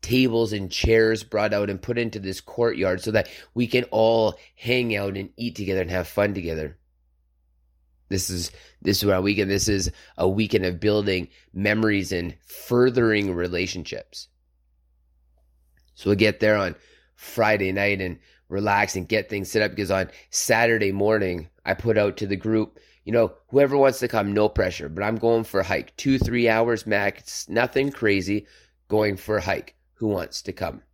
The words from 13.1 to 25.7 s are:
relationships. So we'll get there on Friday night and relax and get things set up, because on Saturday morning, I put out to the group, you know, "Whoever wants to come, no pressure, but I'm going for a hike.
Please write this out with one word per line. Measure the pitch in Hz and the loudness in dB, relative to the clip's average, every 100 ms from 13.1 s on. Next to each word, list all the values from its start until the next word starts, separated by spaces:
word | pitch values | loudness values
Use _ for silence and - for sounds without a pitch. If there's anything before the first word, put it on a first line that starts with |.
| 107 101 | 2 0
relationships. | 87 90 87 90 90 80 - - - - _ _ _ _ _ _ _ _ _ _ _ _ _ _ _ _ | -2 -2 -2 -4 -4 -10 -12 -14 -20 -20 _ _ _ _ _ _ _ _ _ _ _ _ _ _ _ _
So | - 98 | -6 0
we'll | 101 | 4
get | 107 101 | 4 4
there | 107 107 | 2 4
on | 92 80 _ _ _ | 2 -4 _ _ _
Friday | _ - - 107 107 95 | _ -12 0 2 2 0
night | 95 101 98 | 0 0 -2
and | 92 87 _ _ _ | -4 -8 _ _ _
relax | 95 104 101 104 95 | -4 0 2 0 -4
and | 87 | -2
get | 107 101 | -2 -2
things | 104 95 | -6 -2
set | 110 | 0
up, | 104 | 0
because | 98 95 | -2 0
on | 95 90 - - | 0 -2 -8 -8
Saturday | - - 113 117 113 101 | -6 0 2 2 2 0
morning, | 98 101 110 95 87 85 _ | 0 2 2 0 -4 -10 _
I | - | -6
put | 95 117 107 | -4 2 2
out | 104 - | 2 -2
to | 101 | -6
the | 98 | -4
group, | 107 110 107 _ _ _ | 0 0 0 _ _ _
you | - | -2
know, | 117 110 - _ | 2 2 -2 _
"Whoever | 131 143 139 | 2 4 4
wants | 135 127 | 4 2
to | 123 | -2
come, | 113 101 | 0 0
no | 101 107 | 2 2
pressure, | - 92 87 73 | 2 -2 -2 -10
but | 80 | -4
I'm | 104 113 | -4 0
going | 113 113 | 2 2
for | 110 98 | 0 -2
a | |
hike. | 90 | 0